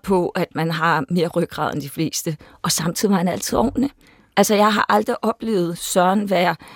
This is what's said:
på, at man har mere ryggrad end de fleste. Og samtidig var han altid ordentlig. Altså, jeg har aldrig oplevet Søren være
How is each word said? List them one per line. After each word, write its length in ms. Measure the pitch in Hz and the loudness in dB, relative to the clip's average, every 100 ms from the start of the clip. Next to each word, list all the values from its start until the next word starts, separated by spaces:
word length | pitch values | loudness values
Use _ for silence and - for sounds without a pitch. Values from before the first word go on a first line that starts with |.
på, 260 | - 190 175 | 2 0 0
at 200 | - 175 | -2 -4
man 160 | - 160 | -2 -2
har 340 | 160 165 156 - | 0 0 0 0
mere 180 | 175 165 | 0 0
ryggrad 460 | 175 165 - 147 | 0 -2 -2 -4
end 80 | - | -4
de 60 | 139 | -6
fleste. 480 | - 160 - - 156 - - | -4 -4 -4 -6 -6 -10 -8
Og 100 | - | -4
samtidig 400 | - 165 165 208 | -2 -2 0 2
var 60 | 196 | 2
han 100 | 180 | 2
altid 300 | 196 - - | -2 -2 0
ordentlig. 320 | 226 - 277 - _ _ _ - | 0 0 -4 -4 _ _ _ 2
Altså, 180 | 202 | 4
jeg 200 | 208 208 | 4 4
har 120 | 208 - | 2 2
aldrig 360 | 208 220 - | 2 0 -2
oplevet 540 | 214 - 226 208 170 170 | -4 -4 -2 0 -2 -4
Søren 520 | - 190 180 202 202 | -2 2 4 2 0
være 260 | 180 175 165 - | 2 2 -2 -8